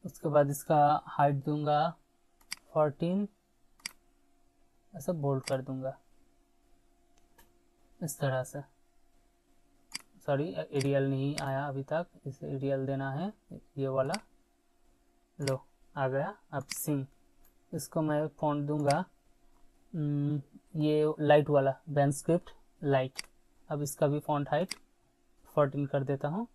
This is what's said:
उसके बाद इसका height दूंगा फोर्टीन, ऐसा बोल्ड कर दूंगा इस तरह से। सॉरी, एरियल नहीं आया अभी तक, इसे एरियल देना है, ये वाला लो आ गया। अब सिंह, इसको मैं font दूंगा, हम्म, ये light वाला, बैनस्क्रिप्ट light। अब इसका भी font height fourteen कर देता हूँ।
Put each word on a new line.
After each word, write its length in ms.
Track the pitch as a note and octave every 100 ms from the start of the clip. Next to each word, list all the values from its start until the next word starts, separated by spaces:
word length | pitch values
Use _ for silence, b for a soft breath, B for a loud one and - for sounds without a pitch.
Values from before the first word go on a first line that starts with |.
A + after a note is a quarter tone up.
| F3+
उसके 240 | - D#3+
बाद 200 | D3 C#3+
इसका 540 | C#3+ - D3+ D3 D3+ -
height 280 | - D3 C#3+ D3
दूंगा 440 | D3+ D3+ D3 E3 - _ _ _ _ _ - _
फोर्टीन, 640 | D#3+ D3+ C#3 E3+ F#3+ G#3 _ _ _ _ _ - - _ _ _ _ _ _ _ _ _
ऐसा 200 | F#3+ -
बोल्ड 300 | E3+ C#3+ C3+ -
कर 160 | C3+
दूंगा 340 | C3 C3 C3 - _ _ _ _ _ _ _ _ _ _ _ _ _ _ - _ _ _ _ -
इस 180 | E3+ -
तरह 240 | C#3+ C3
से। 180 | C3 D3 C#3+ _ _ _ _ _ _ _ _ _ _ _ _ - - -
सॉरी, 280 | - C#3 E3
एरियल 500 | E3 D#3 C#3+ C3+ C#3 C3+
नहीं 300 | C3+ C#3 D3
आया 260 | C#3 C3+ C#3+
अभी 160 | C3+
तक, 220 | C3+ D#3 F3 - C#3+
इसे 220 | B2+ D3+
एरियल 380 | C#3 C3+ C3+ C3
देना 260 | C3+ C3+
है, 200 | C#3 F#3+ - _ - - -
ये 100 | C3+
वाला 240 | C3 C3+ G3+ - _ _ _ _ _ _ _ _ _ _ -
लो 200 | C#3 C3 - _ _ C#3+
आ 120 | C3
गया। 280 | C3+ E3 G3+ _
अब 160 | C#3+ C3+
सिंह, 320 | - - C#3+ C3+ _ _ _ - _ _
इसको 300 | E3 - E3
मैं 260 | D#3 D3 D#3 -
font 280 | D3+ D3 C#3+
दूंगा, 360 | D3+ C#3+ D3 F#3 _ _ _ _ _ - _ _
हम्म, 480 | E3+ D3 D3 C#3+ D3 - - _ D#3
ये 380 | D3+ D3+ D3+ D#3
light 280 | D3 D3+ C#3+
वाला, 260 | C#3+ C3+ C3+ -
बैनस्क्रिप्ट 600 | C#3+ C#3+ C#3+ - E3+ - - _ _
light। 400 | D3 C3+ C3 - - _ _ _ -
अब 120 | D3
इसका 260 | C#3+ - D3
भी 120 | D3
font 280 | - D3 C#3+
height 240 | D3+ F#3+ - _ _ _ _ _ _ - -
fourteen 300 | C#3+ C#3+ C#3
कर 180 | C#3
देता 240 | C#3 C#3 D3
हूँ। 200 | F3+ A#3+